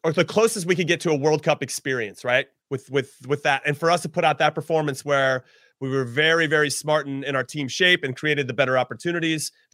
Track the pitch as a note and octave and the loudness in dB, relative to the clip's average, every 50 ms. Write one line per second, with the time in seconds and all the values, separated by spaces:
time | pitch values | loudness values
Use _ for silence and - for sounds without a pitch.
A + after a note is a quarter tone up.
0 | - E3 D3+ F3 E3+ - - G3+ A3+ A3+ A3 G#3+ E3+ E3+ F#3 D#3+ F#3 D3 F3 D#3+ | -2 0 2 2 0 2 2 2 2 2 2 -2 -2 -2 0 0 2 0 0 0
1 | - F3 D#3 C#3 C3+ D3+ D3+ D3+ - E3 D3 - C#3+ A#2+ - - _ D3 C3 B2 | 0 0 0 2 2 2 2 2 2 0 0 0 -2 -8 -8 -8 _ -4 -4 -4
2 | A2+ G2+ - - - B2 B2 C3 C#3 _ _ _ _ _ C#3 C3 - - C3 C#3 | -4 -6 -10 -8 -4 0 0 0 0 _ _ _ _ _ -8 -8 -8 -2 -2 -2
3 | B2+ - - _ C3 B2 C#3+ C#3 - D3+ C#3 C3+ - D3+ D3 C#3 E3 E3 F3 E3+ | -2 -2 -12 _ -4 -4 -4 -2 0 0 0 0 0 -2 -2 0 2 2 2 2
4 | - D3+ - F3+ E3 D#3 D3 - D#3 D3+ D3+ E3 D#3 - E3 D#3+ D#3 D3 C3+ - | 0 -4 -4 0 0 0 2 2 0 0 0 -2 -4 -2 -2 0 0 -2 -6 -6
5 | - C#3+ C#3+ C#3 C3+ C3 C3 B2+ - _ _ _ _ _ _ _ C3+ C3+ C3 C3+ | -2 0 0 2 2 2 0 -2 -4 _ _ _ _ _ _ _ -6 -4 -2 -2
6 | C3 A#2+ A#2 C#3 D3+ D#3+ E3 E3+ E3 D3+ D3+ D3+ D3+ C#3+ C#3 - - D3+ D3+ D#3 | -2 -2 0 2 2 4 4 4 2 2 2 2 2 2 -2 -6 -2 0 0 0
7 | C#3+ C#3 C#3 C3+ C#3 C#3 C#3 C3 B2+ - - D3+ C#3+ B2+ - - F#3 F3+ F3+ - | 0 -2 -8 -6 -6 -4 -4 -4 -4 -4 -6 -8 -6 -6 -2 0 4 4 4 2
8 | - C3+ B2 - - D3+ D3+ C#3+ C#3 B2 B2 G#2 C3+ B2+ C3 B2+ B2 - A#2+ - | 2 -6 -6 -4 -2 -2 0 0 -2 -4 0 0 0 2 2 0 0 -2 -6 -8
9 | - E3+ E3+ F3 D#3+ E3 D#3+ D#3 D#3 - _ _ _ _ | -6 -4 -4 -2 -2 -2 -2 -4 -6 -10 _ _ _ _